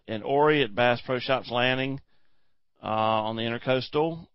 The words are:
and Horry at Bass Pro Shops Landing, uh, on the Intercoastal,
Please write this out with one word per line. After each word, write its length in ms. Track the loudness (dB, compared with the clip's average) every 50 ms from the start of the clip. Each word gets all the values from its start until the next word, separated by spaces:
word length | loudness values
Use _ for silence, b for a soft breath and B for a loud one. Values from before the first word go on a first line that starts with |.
| -8 -8
and 160 | -8 -6 -2
Horry 400 | 0 2 4 4 4 4 4 2
at 100 | 0 2
Bass 280 | 2 4 4 4 2 0
Pro 140 | -4 -4 -4
Shops 320 | 0 0 -2 -2 -2 -2
Landing, 480 | -2 0 2 2 2 0 -2 -4 -4 -8 -10 _ _ _ _ -20 -20 _ _ _ _ _ _ _ _ _
uh, 60 | -6 -2
on 480 | 0 0 2 2 2 0 0 -2 -4
the 80 | -4 -4
Intercoastal, 840 | -4 -4 -4 -2 0 0 0 -2 -2 -2 0 0 0 -2 -8 -14 -18 _